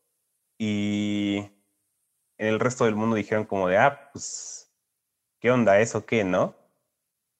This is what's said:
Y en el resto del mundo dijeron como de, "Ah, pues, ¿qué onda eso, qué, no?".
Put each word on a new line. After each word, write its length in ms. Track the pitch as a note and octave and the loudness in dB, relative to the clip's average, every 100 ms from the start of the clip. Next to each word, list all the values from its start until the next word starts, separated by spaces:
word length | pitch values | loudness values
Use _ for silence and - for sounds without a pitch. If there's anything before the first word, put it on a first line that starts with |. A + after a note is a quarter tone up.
| _ _ _ _ _ - | _ _ _ _ _ -8
Y 800 | G#2+ G#2 G#2 G#2 G#2 G#2 G2+ G2+ G2+ _ _ _ _ _ _ _ _ - | -4 -2 -2 -2 -2 -2 -2 -4 -6 _ _ _ _ _ _ _ _ -6
en 100 | A2 | -2
el 120 | A2 | 0
resto 260 | B2 - A#2 | 0 0 0
del 100 | G#2+ | 0
mundo 200 | A2 A2 | -2 -2
dijeron 300 | G2+ G#2+ G#2 | -2 -4 -2
como 220 | G2 F2+ | -2 2
de, 100 | F#2+ | 4
"Ah, 320 | C#3 - - | 4 0 -14
pues, 600 | - - - - - - _ _ _ _ _ _ _ | -16 -14 -14 -16 -18 -20 _ _ _ _ _ _ _
¿qué 120 | A#2 | 0
onda 280 | B2 G#2 G2 | 2 6 4
eso, 260 | A2+ G#2+ - | 4 -2 -2
qué, 180 | A#2 | 0
no?". 320 | F#2+ F#2 E3+ - _ _ _ _ _ _ _ | 2 0 0 -4 _ _ _ _ _ _ _